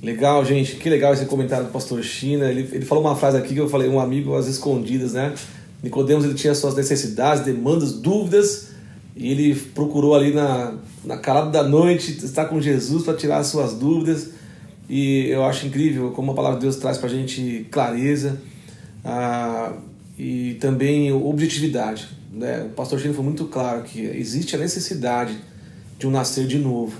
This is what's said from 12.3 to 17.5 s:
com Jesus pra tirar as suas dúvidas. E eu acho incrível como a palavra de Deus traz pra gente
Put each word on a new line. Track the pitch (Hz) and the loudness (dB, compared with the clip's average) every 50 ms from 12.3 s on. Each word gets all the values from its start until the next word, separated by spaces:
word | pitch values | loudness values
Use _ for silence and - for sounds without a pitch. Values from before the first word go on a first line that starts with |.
| 131 - 156 | -2 -2 -2
com | 156 165 156 | 0 0 -2
Jesus | 139 147 143 131 113 113 143 165 165 | 0 2 2 0 0 0 -2 0 0
pra | - 156 | 0 -2
tirar | - - 147 151 147 | -2 0 0 0 2
as | 147 135 | 0 0
suas | - 151 135 120 110 | 0 0 0 0 -2
dúvidas. | 110 127 147 165 165 156 160 160 147 - - - - - - - - - - - - - - | 0 2 2 2 4 4 2 0 0 -2 -10 -14 -18 -18 -20 -20 -20 -20 -20 -20 -20 -12 -4
E | 131 135 139 135 139 135 131 131 | -2 0 2 2 2 2 2 2
eu | 131 135 135 | 2 2 2
acho | 139 135 - - 139 | 2 2 0 -4 -4
incrível | 135 135 156 156 143 127 127 123 | -2 2 2 2 2 2 -2 -2
como | - - 131 135 | -2 -2 -2 -2
a | 135 | 0
palavra | 135 139 135 131 127 | 0 2 0 0 2
de | 123 | 0
Deus | 135 131 131 | 0 0 0
traz | - 131 131 131 | -2 -2 -2 -2
pra | - 123 | -2 -2
gente | 120 131 135 131 - - 127 123 | -2 -2 -4 -4 -4 -4 -4 -4